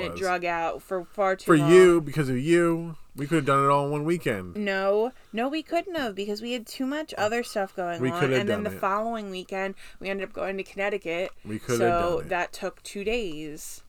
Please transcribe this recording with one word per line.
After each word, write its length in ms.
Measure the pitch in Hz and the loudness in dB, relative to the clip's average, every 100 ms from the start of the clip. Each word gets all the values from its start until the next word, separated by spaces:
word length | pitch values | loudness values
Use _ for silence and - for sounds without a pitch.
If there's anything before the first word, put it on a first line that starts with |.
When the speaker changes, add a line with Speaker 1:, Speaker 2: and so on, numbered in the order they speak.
| 175 | -6
Speaker 1:
it 60 | |
Speaker 2:
was. 80 | 175 | -4
Speaker 1:
drug 260 | 185 180 175 | -2 -2 -2
out 360 | 170 165 - | -2 -4 -6
for 240 | - 185 175 | -6 -6 -4
far 300 | - 190 190 | -2 0 2
too 100 | - | 6
Speaker 2:
For 120 | 160 | 6
Speaker 1:
long. 140 | 147 | 10
Speaker 2:
you, 300 | 180 180 170 | 10 10 8
because 280 | 143 143 135 | 2 0 0
of 80 | 127 | 0
you, 560 | 147 170 170 165 170 156 - - | 4 4 4 0 -4 -12 -14 -10
we 120 | 143 | 0
could 80 | 165 | 2
have 100 | 135 | 4
done 180 | 139 | 4
it 60 | 139 | 6
all 160 | 143 143 | 4 2
in 60 | |
one 140 | 147 151 | 0 0
weekend. 500 | 175 139 101 90 95 | 0 0 -2 -4 -6
Speaker 1:
No. 560 | 202 190 196 208 233 - - | -2 0 2 2 0 -4 -10
No, 160 | 208 254 | -4 -4
we 120 | 320 | -4
couldn't 340 | - 339 359 330 | -2 -4 -2 -4
have, 200 | 240 190 | -4 -4
because 260 | 202 208 | -6 -6
we 120 | 240 | -6
had 120 | 247 220 | -6 -8
too 200 | - 262 | -6 -4
much 280 | 285 - - | -4 -6 -2
other 260 | 208 240 | -2 -2
stuff 320 | 240 214 190 - | -4 -4 -4 -4
going 260 | 175 170 | -6 -2
Speaker 2:
We 80 | 127 | -2
Speaker 1:
on, 80 | - | 0
Speaker 2:
could 100 | 135 | 2
have 80 | 131 | 2
Speaker 1:
and 80 | 202 | 0
then 140 | 208 | -2
Speaker 2:
done 80 | 208 | -4
Speaker 1:
the 60 | 196 | -4
Speaker 2:
it. 20 | |
Speaker 1:
following 500 | 196 202 226 226 202 | -2 -2 -4 -6 -8
weekend, 460 | 185 180 190 196 196 - - | -10 -8 -6 -6 -8 -16 -10
we 100 | 190 | -8
ended 180 | 196 190 | -6 -6
up 60 | |
going 240 | - 185 196 | -6 -6 -6
to 60 | |
Connecticut. 680 | 185 202 196 202 165 170 185 - - | -8 -4 -2 -2 -4 -4 -6 -8 -10
Speaker 2:
We 140 | 107 | -8
could 200 | - 120 | -2 0
have 200 | 190 170 | 2 2
Speaker 1:
So 140 | 175 170 | 0 -2
Speaker 2:
done 80 | 165 | -2
it. 40 | |
Speaker 1:
that 240 | 180 175 | -4 -4
took 280 | - 185 - | -6 -8 -10
two 200 | - 202 | -12 -8
days. 800 | 202 240 196 151 156 151 - - | -4 -4 -4 -8 -10 -12 -14 -16